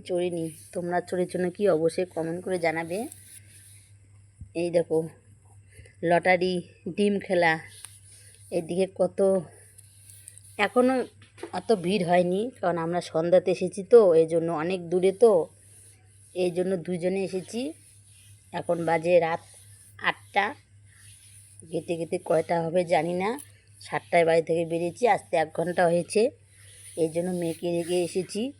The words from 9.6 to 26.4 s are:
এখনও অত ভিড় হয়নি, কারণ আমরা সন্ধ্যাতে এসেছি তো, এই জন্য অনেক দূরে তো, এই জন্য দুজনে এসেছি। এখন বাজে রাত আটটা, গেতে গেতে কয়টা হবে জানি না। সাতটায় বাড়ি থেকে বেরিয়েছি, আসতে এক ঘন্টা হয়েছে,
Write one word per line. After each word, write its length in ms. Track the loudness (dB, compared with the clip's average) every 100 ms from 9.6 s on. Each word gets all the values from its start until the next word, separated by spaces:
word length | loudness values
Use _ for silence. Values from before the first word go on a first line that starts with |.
| -20 _ -20 _ -20 -20 -20 -20 -12 -2
এখনও 380 | 0 2 2 2 -4 -10 -20 -16 -12
অত 160 | -6 0 0
ভিড় 200 | 0 0 2
হয়নি, 360 | 4 4 0 -4 -4
কারণ 200 | -4 -2
আমরা 240 | -2 -4
সন্ধ্যাতে 480 | -4 -2 4 4 4
এসেছি 300 | -2 -4 -8
তো, 160 | 6 8 8
এই 140 | 6 4
জন্য 220 | 2 0 -2
অনেক 160 | -2 -4 -2
দূরে 240 | 0 0 4
তো, 100 | 4 4 0 -8 -20 -20 -20 -20 -20 -20 -12 -4
এই 160 | -2
জন্য 200 | -2 -2 -4
দুজনে 440 | -4 -4 -2 -2
এসেছি। 380 | -4 -8 -8 -8 -8 -10 -20 -20 -20 -20 -20 -20 -14
এখন 240 | -8 -4 -2 0
বাজে 280 | 0 4 4
রাত 220 | 4 -2 -8 -20 -20 -20 -20 -6
আটটা, 460 | -4 -4 -4 -2 -2 -4 _ _ -20 -20 -20 -20 -20 -20 -20 -20 -10
গেতে 220 | -8 -6 -6
গেতে 180 | -4 -6 0
কয়টা 300 | 0 0 -2
হবে 200 | 0 0 2
জানি 280 | 0 0
না। 160 | -2 -4 -6 -10 -20 _ -20
সাতটায় 440 | -8 -8 0 2 4
বাড়ি 140 | 2
থেকে 220 | 2 -2 -2
বেরিয়েছি, 380 | -2 -4 0 0
আসতে 260 | 0 -2 -2
এক 120 | -2 -4
ঘন্টা 260 | -4 0 2
হয়েছে, 360 | 2 0 0 0 -2